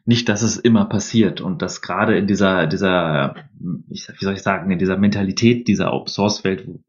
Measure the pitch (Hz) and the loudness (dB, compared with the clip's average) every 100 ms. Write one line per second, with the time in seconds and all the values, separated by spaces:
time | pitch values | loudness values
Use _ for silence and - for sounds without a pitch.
0 | - 117 - 104 110 - 120 110 98 101 | 0 2 2 0 0 2 4 4 2 -2
1 | - 113 95 - 92 85 90 - - 90 | 0 2 2 0 -6 -4 -6 -8 -6 -2
2 | 107 92 101 98 98 92 80 92 95 90 | 2 2 0 2 2 2 0 0 2 2
3 | 82 73 69 - - - 87 - - - | 2 0 -2 -6 -18 -14 -10 -10 -10 -16
4 | - - 98 98 101 95 92 87 95 92 | -16 -8 -6 -2 -2 -2 -2 0 0 2
5 | 101 101 95 95 117 120 - 98 87 62 | 0 0 -2 2 4 4 2 0 0 -2
6 | - - 104 - 95 95 - 85 | -4 -2 -2 0 -4 -4 -8 -16